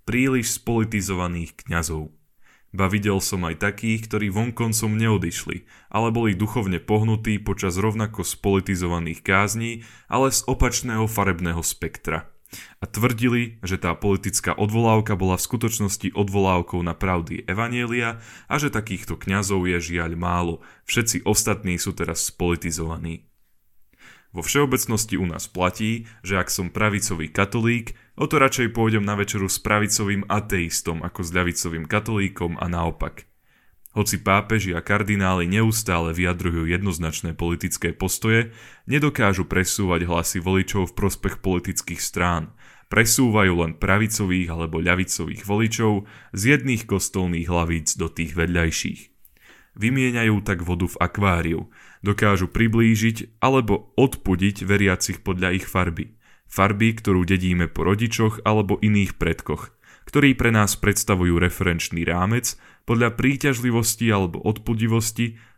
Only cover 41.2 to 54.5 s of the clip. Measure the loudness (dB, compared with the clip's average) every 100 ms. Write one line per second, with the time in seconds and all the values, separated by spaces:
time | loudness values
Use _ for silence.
41.2 | -4 -4 -2 -2 -2 -6 -8 -8 -6 0
42.2 | 0 0 -4 -12 -20 -20 _ 2 4 4
43.2 | 4 4 4 2 0 -2 2 2 2 0
44.2 | 0 0 0 -4 -4 -2 0 0 0 -4
45.2 | -6 -8 -2 0 0 2 2 0 -4 -16
46.2 | -10 0 4 4 2 -2 0 -2 0 -2
47.2 | -2 -2 0 0 0 0 -2 -4 -4 -4
48.2 | -4 -2 0 2 0 0 -6 -8 -16 _
49.2 | _ _ -20 -20 _ -4 -2 2 0 2
50.2 | 2 2 0 -2 -2 0 -2 0 -2 2
51.2 | 2 2 0 -2 -6 -16 -20 -6 -2 2
52.2 | 2 4 2 2 2 6 4 4 2 0
53.2 | -8 _ 2 4 2 0 0 2 2 2
54.2 | 0 2 2